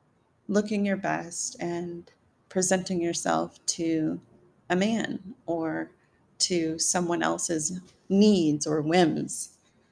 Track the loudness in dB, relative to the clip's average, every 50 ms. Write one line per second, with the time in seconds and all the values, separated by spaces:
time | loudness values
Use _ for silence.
0 | _ _ _ _ _ _ _ _ _ 0 2 2 2 2 0 0 0 0 0 0
1 | 0 -2 -2 -2 -4 -8 -8 -8 -8 -8 -6 -6 -6 -4 -4 -4 -6 -6 -8 -12
2 | -14 -18 _ _ _ _ _ _ _ -4 -2 0 2 2 2 0 0 -2 -2 -2
3 | 0 -2 -2 -2 0 0 0 0 0 -4 -8 -8 _ -6 -4 -2 -2 0 0 0
4 | 0 -2 -2 -6 -10 _ -20 _ _ _ _ _ _ -2 0 2 2 2 0 0
5 | -2 -4 -6 -8 -10 -14 -18 -12 _ -6 -4 -4 -4 -4 -4 -6 -6 -8 -14 _
6 | _ _ _ _ _ _ _ -2 -2 0 0 0 0 -2 -2 -2 -2 0 0 0
7 | 0 0 0 0 2 0 0 0 -2 -2 -2 -2 -4 -4 -6 -8 -10 -14 -20 _
8 | _ 2 4 6 8 8 6 6 4 4 2 0 0 -2 -2 0 0 4 4 4
9 | 4 4 2 -2 -4 -6 -8 -10 -10 -12 -16 _ _ _ _ _ _ _